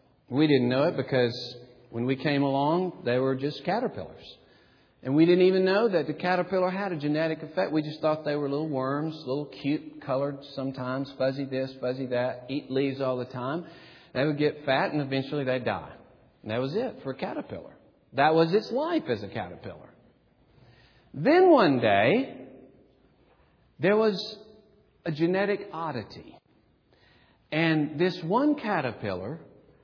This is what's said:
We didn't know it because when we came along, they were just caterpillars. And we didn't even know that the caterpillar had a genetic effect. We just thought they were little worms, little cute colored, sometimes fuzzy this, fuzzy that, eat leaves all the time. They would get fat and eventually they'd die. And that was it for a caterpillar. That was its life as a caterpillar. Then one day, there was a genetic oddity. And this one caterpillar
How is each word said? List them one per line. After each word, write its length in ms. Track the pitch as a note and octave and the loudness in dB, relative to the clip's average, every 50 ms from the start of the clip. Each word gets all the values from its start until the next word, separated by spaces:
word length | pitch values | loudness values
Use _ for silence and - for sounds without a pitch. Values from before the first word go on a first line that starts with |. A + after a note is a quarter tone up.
| _ _ _ _ _ - | _ _ _ _ _ -4
We 200 | A#2+ C#3 D#3 D3+ | 0 2 4 6
didn't 220 | C#3+ C3 B2 A#2+ | 6 4 4 4
know 160 | B2+ C3+ D3 | 2 2 2
it 120 | F3 F3 D3 | 2 0 -2
because 580 | B2+ - C#3+ B2+ B2 A#2 A#2 - - - - - - - - - - - | -2 0 2 2 2 2 0 -4 -12 -12 -14 -16 -20 -20 -20 -20 -18 -10
when 140 | - A#2 A#2+ | -6 -4 -2
we 100 | B2+ C3+ | -2 -2
came 260 | C3 - D#3 C#3+ C#3 | -2 -2 0 0 2
along, 600 | C#3+ C#3 C3+ C3+ C#3+ D3+ E3 F3+ F#3 F3+ - - - | 2 2 2 2 2 2 2 0 0 -2 -4 -4 -2
they 140 | A#2+ A#2+ B2+ | 0 0 2
were 160 | C3 C3+ C3+ | 2 0 0
just 280 | C3 C3+ D3 C#3+ - - | -2 -4 -6 -6 -6 -4
caterpillars. 760 | E3+ F#3 A#3 C4 G3 - G2+ E2 - - - - - - - _ _ _ _ _ _ _ _ _ _ _ _ - | -4 -2 -2 -2 -4 -6 -8 -12 -12 -14 -18 -20 -20 -20 -20 _ _ _ _ _ _ _ _ _ _ _ _ -4
And 120 | B2+ C#3 | 0 4
we 100 | D#3 E3 | 6 6
didn't 200 | E3+ F3+ F#3 F3+ | 6 6 6 6
even 200 | F#3 F#3+ F#3 F#3 | 6 6 4 2
know 240 | F#3+ G3 G#3 A#3 A3+ | 2 2 2 2 2
that 180 | F#3 E3 C#3 - | 2 0 0 -2
the 60 | - | -6
caterpillar 560 | - - F3+ F#3 F3+ F3 F3+ F#3+ F#3 F#3 F#3 | -4 -2 0 0 0 0 0 0 0 0 0
had 240 | F#3 G3 G3+ G3 F3 | -2 -2 -4 -4 -4
a 20 | |
genetic 480 | D3 C#3+ D3 D3+ D3+ D#3+ D#3+ D#3+ D#3 D#3+ | -4 -2 -2 0 0 0 -2 -4 -6 -8
effect. 280 | D3 - F#3 F#3+ - | -8 -4 -4 -2 0
We 100 | D3 D#3 | 0 -2
just 180 | D3+ D3+ D3+ - | -2 -2 -4 -2
thought 240 | D#3 D#3 D3+ D#3 D#3 | 0 0 0 0 -2
they 120 | A#2+ D3 D3 | -4 -4 -2
were 120 | D3 C#3 | -2 -2
little 200 | C#3 D3 D#3+ D#3+ | -2 -2 -4 -2
worms, 460 | C#3+ C3 C3 C3 C#3+ D3 D#3 D#3+ D#3 D#3 - B2 | -2 -2 -2 -2 -2 -2 -4 -4 -6 -8 -6 -6
little 180 | C3 D3 D3 | -4 -4 -6
cute 560 | - - - - C#3 D3+ D3 - - - - | -8 -10 -6 -4 -2 -2 -2 -4 -8 -18 -12
colored, 360 | - C#3+ C3 C3 C#3 C#3+ C#3+ C#3 - - - | -6 -4 -2 -2 -2 -2 -4 -8 -12 -14 -10
sometimes 580 | C#3 C3 C3+ C3+ C3+ B2+ B2+ C3 C3+ C#3 C3+ - - | -8 -6 -6 -6 -6 -6 -4 -4 -4 -6 -6 -4 -2
fuzzy 280 | C3 C3+ C3+ C#3 C#3 | 0 0 0 -2 -6
this, 300 | C3+ C3+ C3 C3 C3 C3 - | -4 -4 -4 -4 -4 -6 -6
fuzzy 240 | B2 B2+ C3 C3+ C3+ B2 | -4 -4 -4 -4 -4 -2
that, 380 | B2 A#2+ B2 B2+ - - - - | -2 -2 -2 -2 -4 -6 -8 -8
eat 240 | C3+ D3 - - | -8 -8 -6 -4
leaves 300 | C3 C3+ C#3+ C#3 B2+ C3+ | -2 0 0 0 -2 -2
all 160 | C3+ C3 B2+ B2 | -2 -2 -2 -2
the 80 | A#2+ | -4
time. 400 | - - B2+ B2 C3+ D3 F3 E3+ - - - - - - - - - - | -8 -8 -8 -6 -6 -6 -6 -8 -10 -16 -20 -20 -20 -20 -20 -16 -8 -2
They 120 | B2 C#3 | 0 0
would 120 | D#3 D3 C#3 | 0 2 2
get 280 | D3 D3 - - - | 0 0 0 -2 -2
fat 280 | C#3 C3 C#3+ F3+ F#3+ C#3+ | 0 2 2 2 0 -2
and 80 | D3+ | -2
eventually 420 | C#3+ C3 C3+ C3+ C3 - D#3 D3 C3+ | -2 -2 -2 -2 -2 -2 -4 -4 -2
they'd 220 | B2+ B2+ B2+ A2+ | -2 -2 -2 -2
die. 260 | A2 G2+ E2+ E2+ - - - - _ _ _ _ _ _ _ | -2 -4 -4 -6 -10 -16 -20 -20 _ _ _ _ _ _ _
And 100 | - G#2+ | -8 -4
that 100 | A2 B2 | -4 -2
was 120 | C3 C3+ D#3+ | -2 -2 -2
it 260 | G#3+ C4 A3+ - - - | -2 -4 -4 -6 -8 -10
for 80 | C#3 | -10
a 40 | C3 | -8
caterpillar. 600 | - - - - D#4 - - - E2 - - - - _ _ _ _ _ _ - | -6 -8 -8 -6 -8 -10 -10 -10 -12 -14 -16 -20 -20 _ _ _ _ _ _ 2
That 200 | C3 C#3+ D#3 D#3+ | 4 4 6 6
was 200 | E3 E3 E3 F3+ | 6 4 4 4
its 180 | A3 G#3+ - | 2 0 0
life 320 | A3 C4 D4+ E4+ F4 D#4 - - | -4 -2 -2 0 -2 -2 0 -2
as 120 | A#2 G#2 A2 | -4 -4 -4
a 40 | F#2+ | -8
caterpillar. 640 | - A2 F#2 F2+ F2 - - F#2+ D#2+ - - - - _ _ _ _ _ _ _ _ _ _ _ _ _ - - - _ _ _ _ _ _ _ - | -8 -8 -8 -10 -12 -14 -14 -14 -16 -16 -18 -20 -20 _ _ _ _ _ _ _ _ _ _ _ _ _ -20 -20 -20 _ _ _ _ _ _ _ -8
Then 360 | C3+ D#3+ B3 D#4+ F#4 F#4+ F#4 | 0 4 6 6 8 8 10
one 300 | D#4+ C4 G3 D3+ C3+ B2 | 10 8 8 6 4 4
day, 580 | A2+ G#2+ G2+ G2 G#2+ C3 F#3+ B3 C4+ - - - - - - - - - _ _ _ _ _ _ _ _ _ _ _ _ _ _ _ _ _ _ _ _ _ - | 4 4 6 6 6 6 4 4 2 -2 -8 -14 -18 -18 -20 -20 -20 -20 _ _ _ _ _ _ _ _ _ _ _ _ _ _ _ _ _ _ _ _ _ 0
there 180 | C3+ F#3 G#3 G#3+ | 2 4 4 6
was 400 | A3 G#3+ G3 F3 - - - - - - - - _ _ _ _ _ _ _ _ - | 4 4 2 0 -6 -10 -12 -16 -18 -20 -20 -20 _ _ _ _ _ _ _ _ -6
a 60 | F3 | -4
genetic 560 | D3+ C#3+ E3 E3+ F#3 F#3+ G3+ G3+ G#3 - - - - | -2 0 2 2 2 2 2 0 0 -2 -4 -8 -8
oddity. 640 | D#3+ E3 D#3 C#3 A#2 G2 - - E2+ D2+ - - - _ _ _ _ _ _ _ _ _ _ _ _ _ _ _ _ _ _ _ _ _ - | -8 -6 -6 -6 -6 -8 -10 -14 -20 -20 -20 -20 -20 _ _ _ _ _ _ _ _ _ _ _ _ _ _ _ _ _ _ _ _ _ -4
And 480 | D3+ D#3 E3 E3 D#3+ D#3 D3 D3+ D3+ C#3+ | -2 0 2 2 2 2 0 -2 0 0
this 240 | F3+ F#3 F3 - D#3+ | 0 0 0 -2 -4
one 320 | D#3+ G3 B3 C#4+ D4+ D4 | 0 0 2 2 2 0
caterpillar 840 | D4 - G#3+ G3+ E3 C3+ A#2+ G#2+ - - G2+ F#2+ F2+ F#2 A2+ D#3+ E3 - - - - _ _ _ _ | 0 -2 -4 -2 -2 -2 -4 -6 -6 -6 -6 -6 -6 -6 -8 -10 -12 -16 -20 -20 -20 _ _ _ _